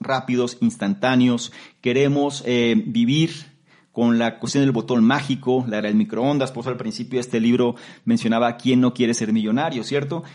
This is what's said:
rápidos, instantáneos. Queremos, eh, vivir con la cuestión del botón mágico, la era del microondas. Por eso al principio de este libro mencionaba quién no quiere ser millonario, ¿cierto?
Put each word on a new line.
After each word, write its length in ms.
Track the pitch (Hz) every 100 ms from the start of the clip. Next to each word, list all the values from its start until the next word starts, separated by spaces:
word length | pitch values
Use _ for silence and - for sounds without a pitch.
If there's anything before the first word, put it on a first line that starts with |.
rápidos, 580 | - 131 - 123 120 -
instantáneos. 920 | 117 110 101 98 127 127 123 120 - - - _
Queremos, 640 | 123 123 143 143 143 139 120
eh, 360 | 123 117 110
vivir 460 | 107 113 117 196 165 - - _ _ _ _
con 260 | - 120 117
la 220 | 117 117
cuestión 240 | 117 139
del 80 | 139
botón 320 | 120 110 123
mágico, 600 | 113 139 139 131 - 127 120
la 100 | 107
era 100 | 104
del 80 | 107
microondas. 540 | 104 107 131 156 165
Por 120 | 160
eso 80 | 135
al 80 | 117
principio 400 | 110 104 117 127
de 20 |
este 180 | 123 117
libro 380 | 113 123 120 120 - -
mencionaba 520 | - 117 117 113 120 117
quién 240 | 131 127
no 120 | 127
quiere 220 | 120 120
ser 180 | 117 110
millonario, 520 | 110 107 117 160 135
¿cierto? 400 | 107 139 139 165 -